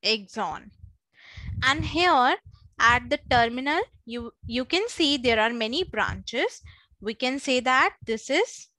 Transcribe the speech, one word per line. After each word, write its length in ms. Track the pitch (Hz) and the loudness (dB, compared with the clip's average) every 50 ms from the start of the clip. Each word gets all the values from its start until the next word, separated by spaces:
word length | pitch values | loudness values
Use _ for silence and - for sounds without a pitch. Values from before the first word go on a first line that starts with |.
| - | 0
axon. 680 | 190 220 220 202 190 - 233 202 170 151 - - - - _ - - - _ _ _ _ _ - - - - - - - - - | 0 -2 -2 -4 -10 -8 -6 -6 -4 -6 -8 -12 -18 -20 _ -20 -20 -20 _ _ _ _ _ -20 -20 -18 -16 -12 -10 -8 -2 0
And 220 | 262 277 311 311 | 0 0 2 -2
here 520 | - - 311 349 359 330 269 247 254 339 415 _ - - - _ - _ - | -2 0 2 4 4 6 6 6 4 2 0 _ -16 -20 -20 _ -20 _ 2
at 280 | - 226 240 247 247 240 | 4 4 4 4 2 0
the 120 | 285 285 - - | -4 -4 -2 2
terminal, 500 | 262 247 233 233 233 247 262 285 302 339 440 - _ - _ | 2 4 4 2 0 -4 -4 -2 0 -2 -2 -4 _ -20 _
you, 280 | - 226 240 233 233 - _ - | -10 -10 -8 -10 -10 -14 _ -12
you 200 | - 226 247 262 | -6 -4 -4 -4
can 240 | 254 - 349 415 480 | 0 0 0 0 -2
see 280 | - - 349 285 285 | -2 0 0 2 2
there 240 | 285 240 254 233 220 | 2 2 2 2 4
are 100 | 214 226 | 2 0
many 340 | 233 240 220 220 233 320 370 | 0 -2 -4 -4 -2 -4 -6
branches. 760 | - - 220 196 180 190 190 190 - - 240 330 480 - - _ - - _ _ _ _ _ | -4 -2 -4 -2 -2 -4 -8 -10 -8 -4 -2 -2 -2 -4 -8 _ -20 -20 _ _ _ _ _
We 140 | - 202 226 | -10 -10 -8
can 240 | _ - 247 262 277 | _ -4 -4 -4 -4
say 220 | - - 254 254 | -2 0 0 0
that 340 | 233 254 254 262 294 392 - _ - | 2 2 4 4 4 2 0 _ -8
this 240 | - 226 220 - - | -6 -6 -6 -4 -2
is 380 | 262 311 427 523 - - - _ _ | 0 0 0 0 -4 -16 -20 _ _